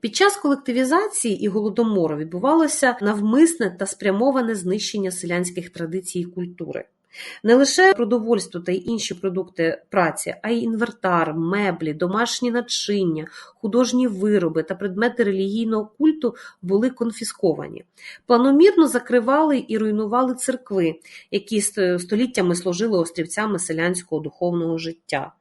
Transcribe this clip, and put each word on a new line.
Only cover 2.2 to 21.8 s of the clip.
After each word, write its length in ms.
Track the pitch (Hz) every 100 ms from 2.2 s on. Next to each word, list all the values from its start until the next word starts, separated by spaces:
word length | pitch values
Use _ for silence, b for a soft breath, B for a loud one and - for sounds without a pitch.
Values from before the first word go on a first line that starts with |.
| 156 180 254 320 302 - 254 240
навмисне 760 | 202 208 208 247 330 330 208 175
та 80 | 190
спрямоване 680 | - 202 196 254 262 226
знищення 560 | 214 180 208 - 214 190
селянських 600 | 180 175 175 180 180 175
традицій 480 | - 165 185 185 180
і 60 |
культури. 600 | 175 180 175 180 156 - - _ _ B B B
Не 120 | 214
лише 400 | 247 277 - 381
продовольство 680 | 381 233 240 220 226 185 175
та 120 | 180
й 100 | 185 180
інші 280 | 226 -
продукти 680 | 180 190 180 175 - 165 - _
праці, 440 | 208 175 - - -
а 80 | 214
й 120 | 233
інвентар, 720 | 233 226 233 - 190 175 160
меблі, 600 | 156 165 196 202 170 160
домашні 560 | 151 180 202 240 - 247
начиння, 760 | 233 240 - - 208 185 156 156
художні 800 | - - _ 214 233 247 247 254
вироби 540 | 190 208 208 170 160
та 120 | 156
предмети 500 | 180 202 185 233 -
релігійного 680 | 202 190 196 214 226 220 214 _
культу 360 | 311 311 240 B B B
були 280 | 175 196 247
конфісковані. 920 | 254 233 214 214 - 180 151 - - - B B B _
Планомірно 640 | 240 262 277 370 359 302
закривали 760 | 233 - 247 226 285 311 269 185
і 100 | 220
руйнували 560 | 220 214 214 240 254
церкви, 680 | 247 - 254 - 196 165 - B B B
які 300 | 208 - 220
ст-, 380 | 208 -